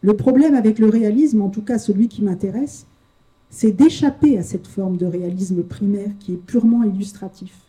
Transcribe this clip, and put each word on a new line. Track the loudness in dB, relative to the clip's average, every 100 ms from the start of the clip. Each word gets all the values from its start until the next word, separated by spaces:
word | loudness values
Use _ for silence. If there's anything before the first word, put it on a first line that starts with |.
Le | 2 2
problème | 2 4 4
avec | 4 2 4
le | 2
réalisme, | 4 2 2 2 2
en | 0
tout | -6
cas | -6 -6
celui | -2 0 0
qui | 0
m'intéresse, | -4 -4 -6 -6 -8 -10 _ _ _ _ _ _ _
c'est | -2 0
d'échapper | 4 4 4 -2 2 2 2
à |
cette | -2 -10 -10
forme | -8 -6 -4
de | -4
réalisme | -4 -6 -6 -4 -4
primaire | -4 -4 -4 -4 -6 -12
qui | -10
est | -10
purement | -4 0 2 2
illustratif. | 0 -2 -8 -12 -16 -16 -20 _